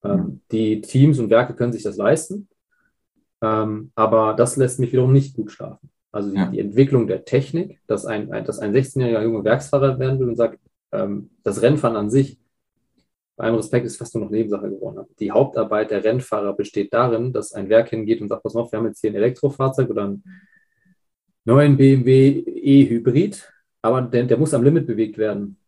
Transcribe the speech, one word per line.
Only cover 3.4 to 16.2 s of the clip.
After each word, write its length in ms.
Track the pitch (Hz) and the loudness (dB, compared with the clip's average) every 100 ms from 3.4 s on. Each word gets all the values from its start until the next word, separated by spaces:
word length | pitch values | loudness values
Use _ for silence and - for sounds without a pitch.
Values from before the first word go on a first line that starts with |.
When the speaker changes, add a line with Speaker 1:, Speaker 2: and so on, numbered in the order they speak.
Speaker 1:
ähm, 500 | 110 110 107 107 - - | -2 -2 -2 -6 -10 -2
aber 400 | 110 113 110 110 | 2 4 2 2
das 200 | 123 - | 0 2
lässt 240 | 127 - | -2 0
mich 120 | 120 | -2
wiederum 220 | 131 127 | 2 4
nicht 220 | 139 135 - | 4 2 -6
gut 160 | 104 | -10
schlafen. 380 | - 107 - _ _ _ 104 | -10 -18 -18 _ _ _ -8
Also 140 | 101 | -6
die, 80 | 98 | -2
Speaker 2:
Ja. 80 | 92 | -4
Speaker 1:
die 140 | 92 | -4
Entwicklung 480 | 101 107 135 135 104 | -2 2 4 2 0
der 180 | 92 - | -4 -2
Technik, 560 | 135 135 165 202 - _ | -2 -2 -6 -6 -12 _
dass 180 | 101 - | -6 -4
ein, 260 | 107 104 | -8 -6
ein, 140 | 110 110 | -8 -8
dass 140 | 107 | -6
ein 120 | 107 | 0
sechzehnjähriger 520 | 117 131 135 123 113 | 0 0 -2 0 0
Junge 200 | 113 110 | 0 -2
Werksfahrer 540 | 107 127 - 143 135 131 | 0 0 0 2 2 0
werden 220 | 131 131 | -2 -2
will 100 | 123 | -2
und 60 | 117 | 0
sagt, 240 | 113 - _ _ _ | -2 -2 _ _ _
ähm, 400 | 101 101 101 - _ | -6 -6 -6 -10 _
das 200 | - 98 | -6 0
Rennfahren 340 | 117 151 120 110 | 2 2 0 -2
an 140 | 104 | 0
sich, 280 | 127 135 - _ _ _ _ _ _ _ _ _ - | 0 0 -6 _ _ _ _ _ _ _ _ _ -8
bei 100 | 110 | -2
allem 100 | 113 | -2
Respekt, 320 | 107 123 120 | 0 -2 -2
ist 100 | - | -10
fast 160 | 110 | -10
nur 120 | 117 104 | -8 -4
noch 40 | |
Nebensache 400 | 107 107 101 104 | -4 -2 -4 -6
geworden. 380 | 98 - 98 - _ | -10 -12 -12 -18 _
Die 120 | 104 | -2
Hauptarbeit 580 | - 135 - 110 107 107 | 0 0 -2 -2 -2 -2
der 140 | 104 | -2
Rennfahrer 500 | 107 123 | 0 -2